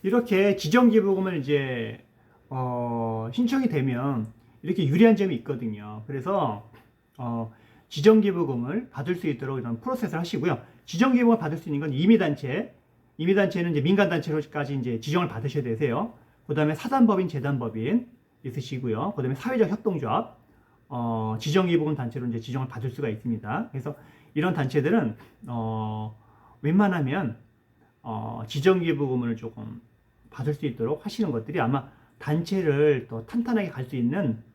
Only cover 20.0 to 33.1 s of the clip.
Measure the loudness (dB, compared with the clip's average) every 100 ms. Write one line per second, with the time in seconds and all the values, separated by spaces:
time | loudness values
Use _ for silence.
20 | -2 -2 -2 -14 _ _ _ _ _ -6
21 | -4 -2 -2 -4 0 2 4 2 2 -2
22 | -4 -6 -4 -6 -6 -6 -6 -6 -8 -4
23 | -6 -4 -4 -4 -4 -6 -6 -8 -10 -12
24 | -18 -20 -8 -2 -2 0 0 0 2 2
25 | 2 -6 -16 _ -8 -6 -4 -4 -4 -4
26 | -8 -12 _ _ _ _ 2 4 4 2
27 | 0 -2 -4 -8 _ _ _ _ _ _
28 | -10 -8 -8 -10 -8 2 4 4 2 0
29 | 0 -2 -2 -4 -8 -12 -14 -14 _ _
30 | _ _ _ -6 -4 -2 -4 -2 -4 -2
31 | -6 -4 -2 -2 -4 -2 0 0 -4 -20
32 | _ _ -2 -2 0 0 2 4 4 4
33 | -2